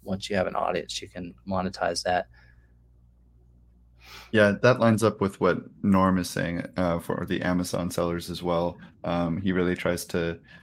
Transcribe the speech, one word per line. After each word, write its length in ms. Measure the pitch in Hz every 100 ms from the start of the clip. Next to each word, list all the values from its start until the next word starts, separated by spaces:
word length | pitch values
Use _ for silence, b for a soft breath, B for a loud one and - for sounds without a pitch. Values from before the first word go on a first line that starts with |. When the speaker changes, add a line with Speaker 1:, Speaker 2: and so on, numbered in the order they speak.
Speaker 1:
once 260 | 98 98 -
you 60 | 101
have 100 | 90
an 80 | -
audience, 440 | 85 87 - -
you 60 | -
can 260 | 90 85 - -
monetize 540 | 95 92 - 90 85
that. 240 | 90 90 - - - _ _ _ _ _ _ _ _ _ _ _ _ _ _ _ B B B
Speaker 2:
Yeah, 200 | 110 101 95
that 160 | 123 123
lines 220 | 113 107
up 180 | 110 101
with 200 | 98 -
what 180 | 92 85 - -
Norm 360 | 98 95 95 92
is 100 | 87
saying, 380 | 92 90 85 - -
uh, 220 | 90 85
for 260 | - - 87
the 140 | 92
Amazon 480 | 90 90 90 95 87
sellers 380 | - 87 87 85
as 120 | 82
well. 360 | 87 85 87 87 B _
Um, 360 | 85 85 85 82
he 120 | 95
really 220 | 92 87
tries 300 | 90 90 87 -
to 320 | 90 82 85 b b